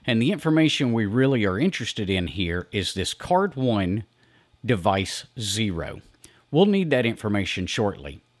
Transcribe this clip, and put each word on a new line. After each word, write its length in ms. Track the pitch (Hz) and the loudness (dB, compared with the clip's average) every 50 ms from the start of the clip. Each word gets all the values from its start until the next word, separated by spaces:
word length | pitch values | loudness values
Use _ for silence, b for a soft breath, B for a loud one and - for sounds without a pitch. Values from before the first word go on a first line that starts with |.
| B | B
And 160 | - 120 113 | 0 2 2
the 100 | 117 151 | 2 2
information 640 | 202 147 - 165 156 160 160 151 - - 147 123 113 | 0 0 0 2 4 4 4 4 2 2 0 0 2
we 120 | 113 110 | 2 0
really 380 | 98 104 123 131 135 135 120 104 | 0 2 2 4 4 4 2 2
are 160 | 98 90 101 | 2 2 2
interested 500 | 147 190 - - 120 104 - - 104 92 | 0 0 0 -2 -8 -8 -6 -4 -2 0
in 180 | 98 95 87 80 | 0 0 0 -2
here 400 | 73 98 92 85 85 90 90 - | -2 -4 -2 -2 -2 -4 -4 -4
is 220 | - 104 90 - - | -4 -4 -4 -2 -2
this 200 | 95 90 - - | -4 -4 -4 -6
card 420 | - - - 180 185 196 196 - | -8 -2 0 2 2 2 0 -2
one, 480 | 135 131 123 113 101 95 87 95 110 104 _ b b b b b b b b b b - | -2 0 0 2 2 0 0 -2 -4 -6 _ b b b b b b b b b b -2
device 640 | 110 123 98 82 104 95 98 95 - - - - - - - | -2 0 2 2 2 2 2 0 -4 -6 -10 -12 -14 -12 -10
zero. 640 | 110 101 98 107 113 104 87 82 73 71 71 - - _ _ b b b b b b b | -6 -4 -2 -2 -2 -2 -2 -4 -6 -8 -10 -14 -16 _ _ b b b b b b b
We'll 180 | - 151 196 208 | 2 2 4 4
need 240 | 202 196 185 156 | 4 2 2 2
that 140 | 139 127 120 | 2 2 2
information 600 | 117 110 - - 107 104 101 95 - - 101 92 | 2 -2 -2 -2 -2 0 0 0 -2 -4 -4 -4
shortly, 560 | 90 - - 110 101 90 - 69 71 73 - _ _ _ _ | -4 -2 0 0 0 -2 -4 -10 -14 -16 -16 _ _ _ _